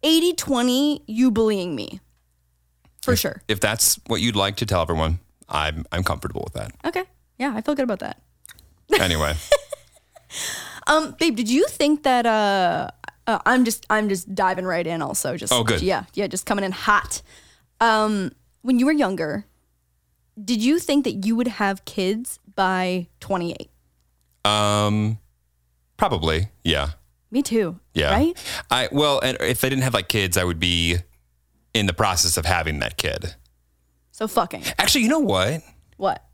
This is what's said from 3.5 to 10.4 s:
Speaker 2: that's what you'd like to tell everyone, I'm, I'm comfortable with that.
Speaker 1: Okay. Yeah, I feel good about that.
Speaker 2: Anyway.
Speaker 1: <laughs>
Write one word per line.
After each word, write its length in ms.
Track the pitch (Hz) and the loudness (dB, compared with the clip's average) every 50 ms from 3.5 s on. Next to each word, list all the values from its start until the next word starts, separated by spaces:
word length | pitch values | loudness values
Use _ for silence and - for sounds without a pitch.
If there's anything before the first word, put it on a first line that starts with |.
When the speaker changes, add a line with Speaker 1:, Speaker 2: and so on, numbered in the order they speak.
| - 95 | -2 0
Speaker 2:
that's 380 | - 104 110 113 - - - - _ - | 2 0 2 2 0 0 0 -2 _ -4
what 120 | 113 87 | -2 0
you'd 160 | 95 120 104 | 0 0 0
like 200 | 104 98 98 101 | 2 0 0 0
to 100 | - 120 | -2 -2
tell 160 | 107 101 87 | 0 2 0
everyone, 380 | 82 82 85 80 80 80 82 87 _ _ _ _ - - | 2 2 0 0 2 0 0 -2 _ _ _ _ -16 -4
I'm, 380 | - 76 76 76 78 80 - - | -2 -2 -2 -2 -4 -6 -8 -6
I'm 120 | - - 101 | -4 -4 -2
comfortable 380 | - 73 - - - - - - | -2 -2 -4 -4 -8 -8 -8 -10
with 80 | - - | -8 -10
that. 180 | - 52 - - _ - | -10 -10 -10 -14 _ -8
Speaker 1:
Okay. 200 | 302 339 370 370 _ _ _ _ _ _ _ | -6 -6 -6 -8 _ _ _ _ _ _ _
Yeah, 140 | 247 277 226 | -6 -4 -4
I 40 | 220 | -4
feel 120 | 220 - 294 | -4 -4 -2
good 100 | 277 262 | -2 -2
about 160 | 247 208 - | -4 -4 -6
that. 200 | - - - _ _ _ _ _ _ - - - - _ _ _ _ _ - - | -8 -12 -12 _ _ _ _ _ _ -20 -20 -20 -20 _ _ _ _ _ 2 2
Speaker 2:
Anyway. 340 | - 92 82 78 76 73 78 78 | 2 2 2 2 0 0 -2 -4
Speaker 1:
<laughs> 60 | - - 587 571 571 - - - - _ _ _ _ _ _ - _ _ - - | 2 2 2 2 2 -6 -14 -14 -14 _ _ _ _ _ _ -20 _ _ -12 -10